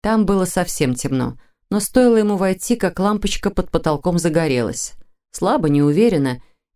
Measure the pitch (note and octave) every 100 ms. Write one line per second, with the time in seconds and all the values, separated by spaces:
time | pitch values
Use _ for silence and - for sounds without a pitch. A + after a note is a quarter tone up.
0 | G#3 A3 G3+ G3 F#3 - F3 - C#3+ B2
1 | C#3 C3+ B2 B2 _ _ _ G3+ G3+ -
2 | B3 A3+ G#3 G3+ F#3+ F#3 - A#3 F#3+ F3
3 | G3 G#3+ G3+ - G3+ G3 F3 E3 D#3+ D3
4 | - F3 E3 D#3+ D#3+ B2+ A2+ - - -
5 | - _ _ - F#3 C#4+ D#3 C#3+ C#3+ D3
6 | A#3 F3+ C#3 B2 - _ _